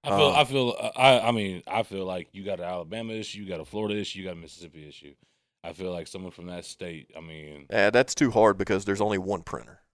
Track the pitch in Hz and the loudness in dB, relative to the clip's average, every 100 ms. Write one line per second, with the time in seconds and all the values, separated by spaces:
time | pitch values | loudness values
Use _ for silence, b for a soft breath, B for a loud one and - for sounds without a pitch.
0 | 147 101 143 147 139 135 123 107 - - | 0 4 6 6 4 2 0 -2 -6 6
1 | 131 127 113 117 101 90 - 104 113 98 | 8 8 4 0 -2 -6 -4 -4 -2 -4
2 | 92 92 82 98 98 92 87 90 80 107 | -6 -6 -8 -12 -8 -6 -6 -8 -8 -10
3 | 113 110 107 98 98 85 73 107 107 104 | -8 -8 -10 -10 -10 -10 -8 -6 -2 -2
4 | 98 95 92 85 80 - 85 78 76 - | -4 -8 -12 -12 -16 -20 -20 -18 -20 -20
5 | 71 71 _ _ _ _ 85 80 92 87 | -20 -20 _ _ _ _ -16 -8 -6 -6
6 | 78 95 92 85 87 87 85 - 90 82 | -8 -12 -14 -14 -12 -12 -14 -14 -12 -12
7 | - - 82 78 76 73 71 107 101 117 | -16 -18 -16 -16 -16 -18 -4 2 4 4
8 | 123 - 135 117 107 98 101 98 101 98 | 4 4 4 8 6 6 0 0 0 0
9 | 104 101 95 98 - - 57 - _ | 2 0 -2 -6 -6 -10 -12 -20 _